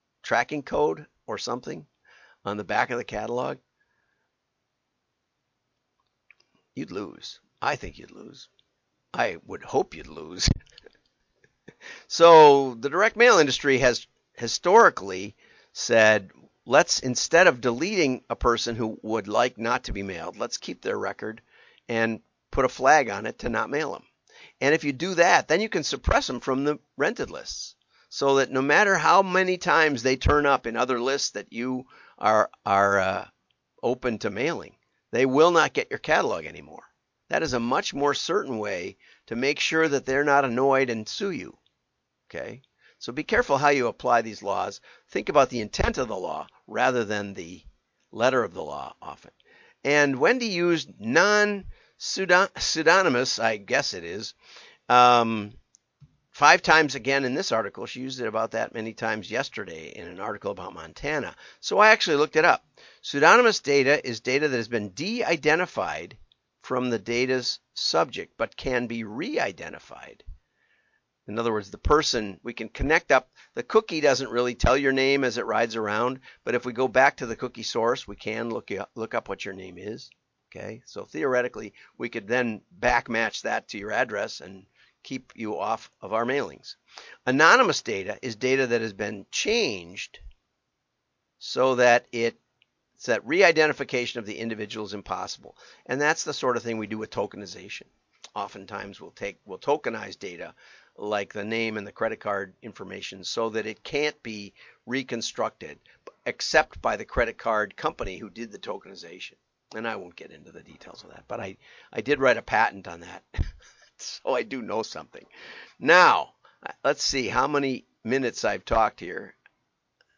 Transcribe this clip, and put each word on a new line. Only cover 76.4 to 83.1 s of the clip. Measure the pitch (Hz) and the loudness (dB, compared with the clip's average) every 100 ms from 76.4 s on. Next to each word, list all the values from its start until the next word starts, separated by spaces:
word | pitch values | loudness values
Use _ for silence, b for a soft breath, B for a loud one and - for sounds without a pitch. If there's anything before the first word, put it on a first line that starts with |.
but | - 120 | -4 -4
if | 127 | -4
we | |
go | 117 131 | -4 0
back | 117 139 - | 4 4 2
to | 123 | -8
the | 110 | -8
cookie | 127 - | -8 -10
source, | 110 120 113 135 - | -8 -2 -2 -2 -8
we | 104 | -12
can | - 110 117 | -10 -8 -6
look, | 110 - 98 - - | -8 -8 -10 -10 -12
look | 113 | -8
up | 117 - | -8 -8
what | 98 101 | -10 -10
your | |
name | 95 92 87 | -12 -16 -14
is. | 98 123 - _ _ _ _ | -14 -14 -16 _ _ _ _
Okay, | - 101 113 - | -14 -14 -14 -16
so | - - | -16 -12
theoretically, | 151 147 127 123 107 107 b b _ | -6 0 0 -2 -6 -14 b b _
we | 117 | -10
could | 117 98 | -8 -4
then | 123 120 107 _ | -2 -2 -6 _
back | 90 120 120 | -4 0 0
match | - | -2